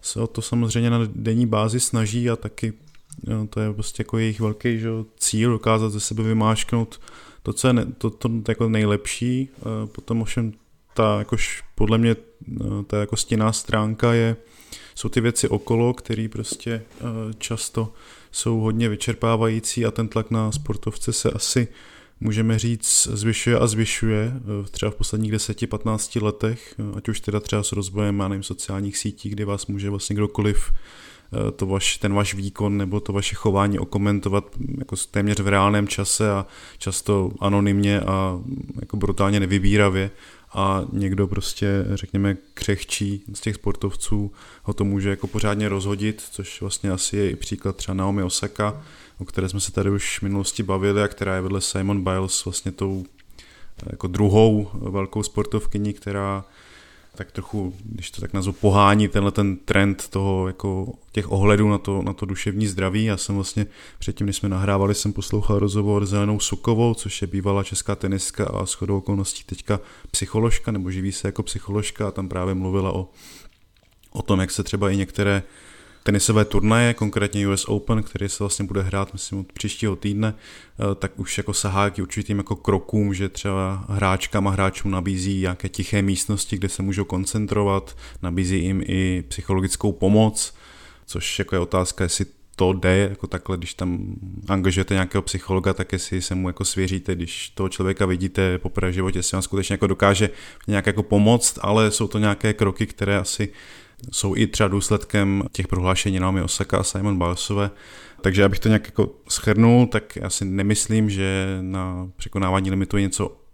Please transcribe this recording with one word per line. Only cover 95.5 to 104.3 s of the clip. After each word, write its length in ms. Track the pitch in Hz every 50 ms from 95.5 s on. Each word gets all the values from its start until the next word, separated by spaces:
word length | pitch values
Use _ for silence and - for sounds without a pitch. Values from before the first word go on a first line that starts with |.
| 95 92 85 98 95
tak 180 | - 95 -
jestli 300 | - 95 - - - 95
se 140 | 85 - 95
mu 140 | 92 92 92
jako 160 | 85 - 98
svěříte, 500 | - - - 95 90 98 95 90 - 92
když 340 | 85 85 82 - - - -
toho 200 | - - 98 95
člověka 360 | - - 95 92 95 - 101
vidíte 520 | 92 92 90 92 95 - - 95 92 90 90
poprvé 320 | - 90 - - 92 92
v 40 | 87
životě, 260 | 92 92 92 95 92
jestli 160 | 90 - -
vám 60 | 92
skutečně 320 | 95 - - 98 95 - 101
jako 140 | 92 - 98
dokáže 420 | 95 - - 98 101 90 110 98 - - - - - - - -
nějak 200 | 104 101 92 110
jako 160 | 98 95 104
pomoct, 560 | - 107 101 101 107 117 120 - - - -
ale 300 | - - 104 110 110 107
jsou 160 | 107 - 113 101
to 120 | - 110
nějaké 340 | 107 104 101 98 - 110 104
kroky, 320 | - 113 98 92 - 110
které 320 | 107 - - 104 98 101 98
asi 320 | 92 - - - 107 101 - - - - - - - - _ - - -
jsou 240 | - - - 98